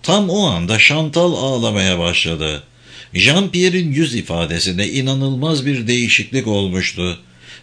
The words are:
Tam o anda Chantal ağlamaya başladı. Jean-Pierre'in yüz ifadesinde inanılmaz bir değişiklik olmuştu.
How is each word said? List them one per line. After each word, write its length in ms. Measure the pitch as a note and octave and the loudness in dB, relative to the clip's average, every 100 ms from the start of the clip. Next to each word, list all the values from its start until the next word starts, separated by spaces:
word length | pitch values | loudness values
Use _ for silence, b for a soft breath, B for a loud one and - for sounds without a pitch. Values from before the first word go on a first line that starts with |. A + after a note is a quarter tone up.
Tam 280 | - G3 G3 | 2 2 2
o 160 | G3 F#3+ | 2 2
anda 320 | F2 F2 A2 | 0 0 4
Chantal 540 | - D3 D#3 D#3+ F3 | 4 4 0 2 2
ağlamaya 640 | C3 C3 B2+ A#2 G#2 F#2+ F2+ | 2 0 0 0 2 0 2
başladı. 640 | E2+ F2 E2 E2 D#2 D2 - B B B B | 0 0 -2 -2 -4 -6 -10 B B B B
Jean-Pierre'in 800 | F2 G#2 E3 G3+ F3+ F3+ F3+ E3+ | 0 2 2 2 2 2 2 0
yüz 220 | C#3 D#3+ | 0 0
ifadesinde 800 | A#2+ - E2+ E2 E2+ F#2 F2+ G2+ | -2 -4 -2 -2 -2 -2 -2 -2
inanılmaz 760 | A2+ C3 C3+ C3+ C3 D3+ D#3 C3+ | -2 -2 0 0 -2 0 0 0
bir 200 | C3+ A2+ | -2 0
değişiklik 600 | A#2+ A#2+ - G#2+ C3 A2 | 0 2 0 0 -2 0
olmuştu. 720 | G2+ G2 F#2 F2 - F2+ F2 - B B B | 0 0 -2 -4 -4 -6 -6 -14 B B B